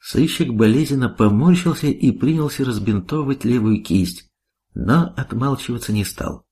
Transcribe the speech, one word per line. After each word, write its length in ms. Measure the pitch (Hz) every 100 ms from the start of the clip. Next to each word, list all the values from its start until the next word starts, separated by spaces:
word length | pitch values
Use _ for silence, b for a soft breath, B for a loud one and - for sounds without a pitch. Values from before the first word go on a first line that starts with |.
Сыщик 520 | - - 156 - 147
болезненно 560 | 110 110 120 151 135 123
поморщился 800 | - 110 104 156 175 170 151 147
и 240 | - 135
принялся 520 | - 131 160 147 -
разбинтовывать 800 | 131 110 98 104 90 151 139 135
левую 380 | - 123 110 104
кисть, 480 | - 90 90 - - _ _ _ _
но 380 | - - 147 170 -
отмалчиваться 760 | 131 117 135 131 - 120 -
не 120 | 107
стал. 420 | 95 - - - _